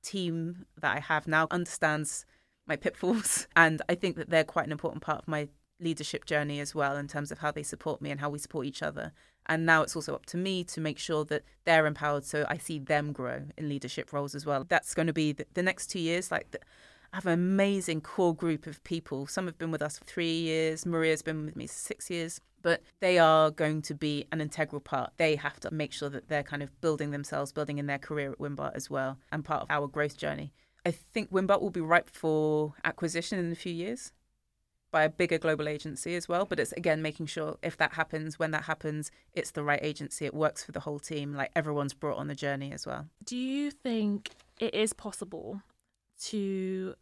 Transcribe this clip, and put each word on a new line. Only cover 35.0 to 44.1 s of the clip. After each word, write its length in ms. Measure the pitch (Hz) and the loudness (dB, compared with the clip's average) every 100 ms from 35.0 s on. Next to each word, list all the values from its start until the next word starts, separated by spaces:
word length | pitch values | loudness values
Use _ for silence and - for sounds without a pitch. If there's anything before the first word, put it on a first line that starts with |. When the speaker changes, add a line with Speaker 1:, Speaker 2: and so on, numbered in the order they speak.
Speaker 1:
a 40 | 156 | 4
bigger 300 | 156 175 160 | 4 2 4
global 300 | 160 151 151 | 2 2 0
agency 460 | 151 156 - 175 | -4 -6 -6 -4
as 140 | 175 - | -4 0
well. 160 | 175 | 0
But 160 | 196 180 | 2 0
it's, 120 | - | 0
again, 280 | - 175 156 | 0 2 2
making 260 | 156 151 156 | 0 -4 -6
sure 300 | - 156 160 | -4 -4 -4
if 160 | 170 - | -6 0
that 160 | 151 | 0
happens, 440 | - 160 160 156 151 | 0 -2 -2 -6 -2
when 120 | 160 | 0
that 140 | 156 | 0
happens, 460 | - 156 156 151 151 - _ | -2 -4 -2 -4 -6 -12 _
it's 180 | - - | -6 -4
the 120 | - | -2
right 160 | 147 143 | 0 2
agency, 440 | 151 147 147 - 147 | 0 -4 -8 -6 -4
it 80 | |
works 280 | 151 151 - | 2 0 0
for 80 | - | -8
the 100 | 170 | -8
whole 180 | 156 147 | -6 -8
team, 360 | - 151 143 | -6 -6 -4
like, 160 | 143 135 170 | -4 -2 0
everyone's 380 | 151 147 139 | 0 0 -2
brought 240 | - 151 - | -2 -4 -2
on 100 | 143 | -4
the 60 | |
journey 380 | 139 143 139 139 | -4 -2 -2 -6
as 140 | - - | -8 -8
well. 220 | - 151 _ | -8 -8 _
Speaker 2:
Do 120 | - 247 | -8 -4
you 340 | 262 277 285 | -2 -2 -2
think 600 | 285 262 226 208 | -4 -2 2 2